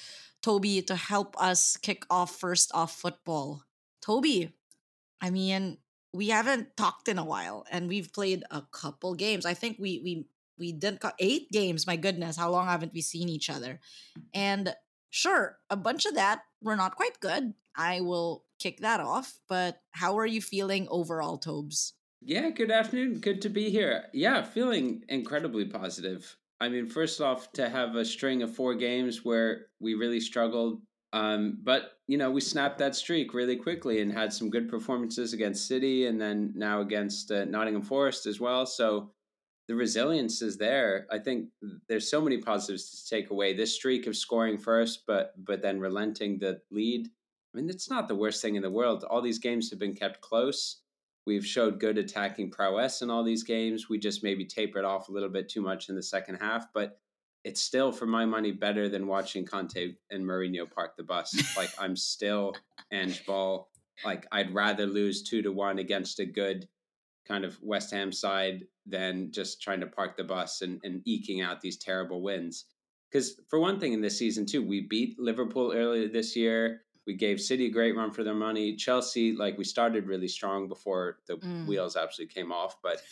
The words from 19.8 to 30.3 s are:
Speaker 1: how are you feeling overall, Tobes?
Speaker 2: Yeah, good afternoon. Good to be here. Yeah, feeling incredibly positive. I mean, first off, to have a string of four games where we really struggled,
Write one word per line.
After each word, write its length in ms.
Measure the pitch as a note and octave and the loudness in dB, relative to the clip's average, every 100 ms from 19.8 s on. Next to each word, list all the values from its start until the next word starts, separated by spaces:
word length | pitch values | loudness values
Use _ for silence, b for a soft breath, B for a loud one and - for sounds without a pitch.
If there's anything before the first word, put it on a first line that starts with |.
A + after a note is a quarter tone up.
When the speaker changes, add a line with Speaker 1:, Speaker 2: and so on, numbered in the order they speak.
| _ | _
Speaker 1:
how 260 | E3+ F3+ G#3 | -2 0 2
are 80 | A3 | 2
you 160 | A3 | 0
feeling 460 | - G3 G3 G3 F#3 | -2 -2 0 0 0
overall, 480 | F3 D#3+ E3 D#3 E3 | -2 0 -2 -2 -4
Tobes? 560 | D#3+ D3+ D3 D#3 - - _ _ | -6 -6 -4 -4 -4 -6 _ _
Speaker 2:
Yeah, 280 | F3+ F#3 D#4+ | -4 0 0
good 220 | - A3+ | 0 4
afternoon. 480 | A3 A3 B3 B3+ A3+ | 4 4 0 0 0
Good 220 | G3+ F#3+ | 0 0
to 60 | G#3 | 0
be 200 | G#3 G#3+ | 0 2
here. 360 | G#3 E3+ - - | 4 4 2 -2
Yeah, 280 | C3 G3 B3+ | 2 4 4
feeling 640 | - A3 B3+ G#3 B2+ - - | 2 0 2 2 2 -2 -4
incredibly 580 | C3+ A2+ D3 D#3 A2+ G2 | -4 0 0 0 0 -2
positive. 720 | G#2 F#2 F2 F2+ F2+ - - _ - | -2 -6 -6 -6 -6 -10 -20 _ -4
I 100 | A#2+ | -2
mean, 180 | B2 A#2 | 0 -2
first 340 | D3+ D#3+ - | 0 -2 0
off, 300 | C#3+ B2+ - | 0 0 -4
to 160 | - A#2+ | -2 0
have 260 | B2+ A#2+ A#2 | 0 0 0
a 80 | |
string 380 | A2+ - C3+ B2+ | 0 0 0 2
of 140 | A#2 A#2 | 0 0
four 180 | B2+ | 0
games 500 | A#2 A#2+ B2 B2+ A2+ | 2 2 2 0 0
where 440 | A#2+ A2+ A2+ - - - | 2 4 4 0 -8 -6
we 140 | A2+ | -2
really 260 | A2 A#2+ A#2 | 0 2 0
struggled, 640 | A2+ | 0